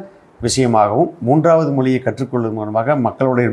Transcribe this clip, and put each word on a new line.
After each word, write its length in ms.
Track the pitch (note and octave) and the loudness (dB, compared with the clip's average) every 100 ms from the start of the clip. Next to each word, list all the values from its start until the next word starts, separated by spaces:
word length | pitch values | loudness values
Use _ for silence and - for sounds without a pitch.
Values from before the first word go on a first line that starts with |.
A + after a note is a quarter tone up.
| G3 - _ - A#2 | -4 -20 _ -8 -4
விஷயமாகவும் 640 | C3 B2+ A2+ G#2 A2 D#3+ - A2+ | 0 2 4 2 2 -2 -2 0
மூன்றாவது 420 | C#3+ D#3+ D#3+ D3+ C#3 | 2 4 2 2 0
மொழியை 240 | C3 B2+ B2+ | 0 0 -2
கற்றுக்கொள்வதன் 520 | B2 C3 B2 A2+ A2 | -6 -4 -4 -4 -4
மூலமாக 400 | G#2+ A2 A2+ D3 A2+ | -4 -2 -2 0 -2
மக்களுடைய, 420 | - C3+ B2 A#2+ | -2 0 0 0